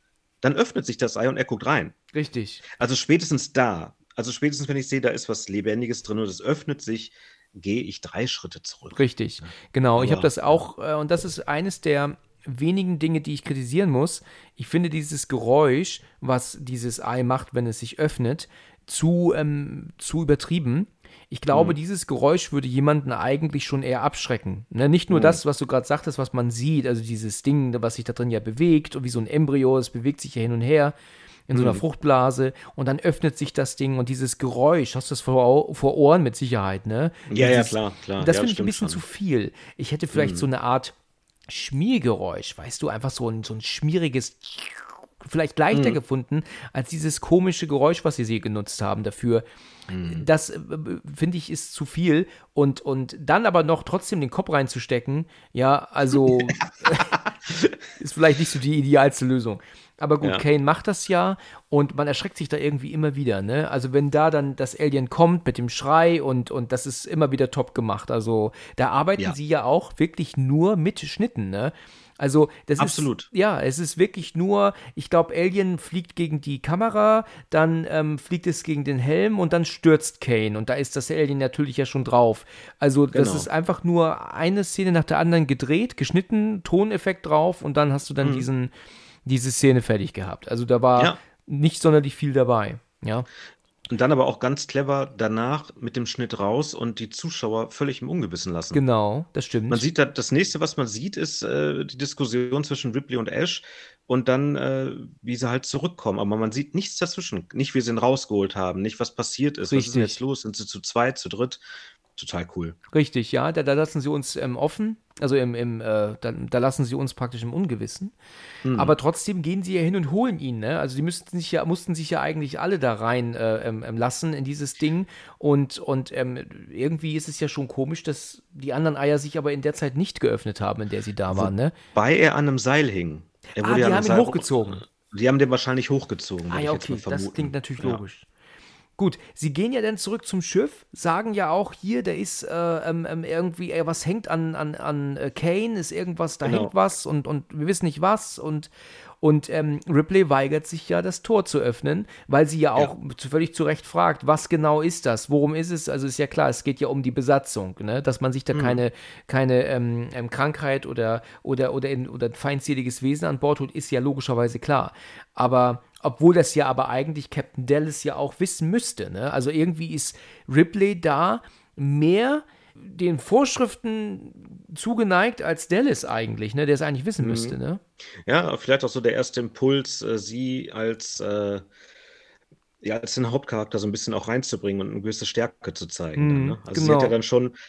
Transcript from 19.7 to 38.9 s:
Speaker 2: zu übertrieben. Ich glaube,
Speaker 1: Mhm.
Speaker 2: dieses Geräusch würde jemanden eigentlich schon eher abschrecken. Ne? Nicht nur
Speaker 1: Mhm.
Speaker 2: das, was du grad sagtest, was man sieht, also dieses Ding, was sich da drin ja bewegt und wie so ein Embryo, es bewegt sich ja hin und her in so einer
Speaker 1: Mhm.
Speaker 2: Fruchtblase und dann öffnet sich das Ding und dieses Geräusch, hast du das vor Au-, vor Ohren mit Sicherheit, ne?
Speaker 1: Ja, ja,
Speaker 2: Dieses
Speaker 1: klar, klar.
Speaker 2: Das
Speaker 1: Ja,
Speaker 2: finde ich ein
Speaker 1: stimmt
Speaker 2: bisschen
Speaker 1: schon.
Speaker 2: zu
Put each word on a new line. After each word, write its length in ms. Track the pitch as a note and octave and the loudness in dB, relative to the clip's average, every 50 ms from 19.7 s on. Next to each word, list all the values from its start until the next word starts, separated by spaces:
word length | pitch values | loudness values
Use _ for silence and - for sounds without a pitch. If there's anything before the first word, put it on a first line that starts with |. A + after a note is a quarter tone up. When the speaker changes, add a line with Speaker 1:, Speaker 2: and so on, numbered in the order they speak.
| - C3+ - - - _ | -10 -12 -14 -16 -18 _
Speaker 2:
zu 240 | - - - D#3+ E3 | -12 -6 -4 -2 2
übertrieben. 640 | C#3+ D3 - - - E3+ F3 D3 A#2+ B2 D#3+ G#3 - _ _ _ - - - - - | 2 2 2 2 -2 -2 -2 0 0 0 0 -2 -4 _ _ _ -20 -20 -20 -20 -16
Ich 100 | - - | -16 -6
glaube, 340 | - D3+ C#3 D3+ E3+ - D#3 | -2 2 4 4 4 4 2
Speaker 1:
Mhm. 40 | D3+ | -2
Speaker 2:
dieses 300 | D#3+ F3+ G3+ E3+ - - | -2 -6 -6 -6 -4 -4
Geräusch 440 | C#3 A#2+ B2+ C#3+ E3+ F3+ - - | -4 2 2 4 4 2 0 -2
würde 160 | D3 C#3 C3+ B2+ | -4 -4 -2 0
jemanden 440 | B2 C3+ C#3 D3 D3+ D3+ C#3 C3 | 0 2 4 4 4 2 0 -2
eigentlich 540 | A#2+ G#2 - B2+ C#3 D3 E3 D3+ D3 C#3 - | -4 -2 0 0 0 0 0 -2 -2 -4 -4
schon 180 | - C#3+ C3+ C3 | -2 -4 -2 -2
eher 180 | B2+ B2+ A#2+ | -2 -2 0
abschrecken. 640 | C3 D3 - - - - B2 G#2+ - F#2+ F#2 G2 A2+ _ | -2 -2 -2 -4 -4 -4 -4 -4 -4 -6 -8 -8 -10 _
Ne? 180 | - A2+ C3+ C#3+ | -2 2 4 4
Nicht 200 | E3 F3 - - | 4 4 4 4
nur 100 | F#3 D#3 | 2 6
Speaker 1:
Mhm. 40 | D3 | 6
Speaker 2:
das, 220 | D#3+ E3+ - - | 6 4 4 0
was 140 | D3 C#3+ - | -2 0 0
du 80 | C#3+ B2 | -2 0
grad 180 | C3+ B2+ B2 | 0 -2 0
sagtest, 320 | - D3 D3 - D#3 C3+ - | 0 -2 -2 -2 -6 -4 -4
was 160 | C3 - - | -6 -4 -2
man 160 | B2+ A#2+ A#2+ | -2 -2 -2
sieht, 360 | A#2 A#2 B2+ D3+ D#3+ C#3+ A#2 B2 | -2 -2 -2 0 0 2 2 0
also 160 | B2 A2+ A2 | -2 -2 -2
dieses 400 | A2+ A#2 G#2+ A2 G#2+ G#2 - - | -4 -6 -6 -6 -6 -8 -4 0
Ding, 360 | C#3 C#3+ D3 C3+ B2 A#2 A#2+ | 2 2 2 2 0 -2 0
was 140 | A2+ A2+ - | -2 -2 -4
sich 100 | - A#2 | -4 -8
da 80 | - A#2 | -8 -4
drin 180 | - B2 B2 | -4 -2 -2
ja 80 | A2+ G#2+ | -2 -2
bewegt 560 | A2 A2+ A2 B2+ E3+ F3 D#3+ D3+ D3+ - - | -2 -4 -2 2 4 6 6 4 4 0 -8
und 80 | C#3+ B2+ | -6 -6
wie 60 | B2 | -4
so 100 | A#2 A#2 | -2 -4
ein 80 | A2+ - | -4 0
Embryo, 500 | D3 D3+ D#3 C#3 C3+ C#3 C3 B2+ C3 C3 | 2 2 2 4 4 4 4 6 4 4
es 140 | A#2 - | 2 0
bewegt 280 | - A#2+ A2+ C#3 C#3+ - | -6 -4 -2 -2 -2 -2
sich 160 | - - - | -8 -10 -6
ja 60 | B2 | -4
hin 100 | A2+ A#2 | -2 0
und 100 | A#2+ A2+ | 0 0
her 320 | A#2 B2+ D#3 D3+ C#3+ D3 - - - - - - - - - - _ - | 2 4 6 6 4 4 0 -4 -16 -20 -20 -20 -20 -20 -20 -20 _ -2
in 100 | C3+ B2 | 0 2
so 60 | B2 | 4
einer 100 | A#2+ G2 | 2 2
Speaker 1:
Mhm. 60 | G2+ | 0
Speaker 2:
Fruchtblase 760 | - D#3+ - - - D3 C3+ B2+ B2+ C3 B2 B2+ C3+ C3 C3 - - - - | -2 -4 -4 0 2 4 6 6 6 4 2 2 0 0 0 -6 -18 -18 -8
und 120 | - C3+ C3 | -4 -2 -2
dann 120 | C#3 D3 | 0 2
öffnet 380 | - F3 D3 - - D3+ - - | 2 0 0 2 0 0 0 0
sich 160 | D3+ - - | -6 -4 -2
das 220 | C#3+ C3+ - - | -2 -2 -2 -2
Ding 220 | - C#3 C3+ C3+ B2+ | -2 -2 0 0 0
und 100 | B2 B2 | 0 -2
dieses 280 | C3+ B2+ C3 A#2+ - - | -2 -2 -2 -4 -2 -2
Geräusch, 560 | C3+ B2+ A#2+ B2 C3 D3+ F3 E3 B2+ - - | -4 -2 0 4 6 6 6 6 2 0 -4
hast 160 | B2+ - - | -8 -6 -6
du 20 | C3+ | -8
das 80 | - | -6
vor 220 | - B2+ C3 B2+ B2 | -2 2 4 6 6
Au-, 280 | B2 C3 D3+ D3+ - D3+ | 8 6 6 4 2 -4
vor 220 | - - D3+ - - | 0 0 0 4 6
Ohren 260 | C#3+ C#3+ D#3+ F#3 D#3 | 8 8 8 8 6
mit 120 | A#2+ A2 | 2 0
Sicherheit, 520 | - C#3+ A#2+ B2+ G#2+ G2 F#2+ F#2+ F#2+ - G#2+ | -2 -4 -2 -2 0 0 -2 -4 -4 -4 -4
ne? 240 | A2 A#2+ D3+ E3 - - - - | -2 0 0 -2 -2 -6 -12 -6
Speaker 1:
Ja, 200 | G#2 A2 B2+ B2 | 2 4 6 6
ja, 140 | B2+ A#2+ A2+ | 8 6 4
Speaker 2:
Dieses 60 | A2 | 2
Speaker 1:
klar, 300 | A2+ G#2+ G#2+ G2+ - - | 0 -2 -2 -2 -6 -8
klar. 240 | - - G2 G2 - | -8 -6 -4 0 4
Speaker 2:
Das 120 | D#3+ E3+ G3+ | 4 4 4
Speaker 1:
Ja, 20 | |
Speaker 2:
finde 140 | A3 A#3 G3+ | 4 0 0
ich 60 | - | 0
ein 40 | G3 | -2
Speaker 1:
stimmt 20 | |
Speaker 2:
bisschen 220 | G#3 G3+ - G#3+ | -2 -2 -2 -4
Speaker 1:
schon. 0 | |
Speaker 2:
zu 100 | D3+ | -4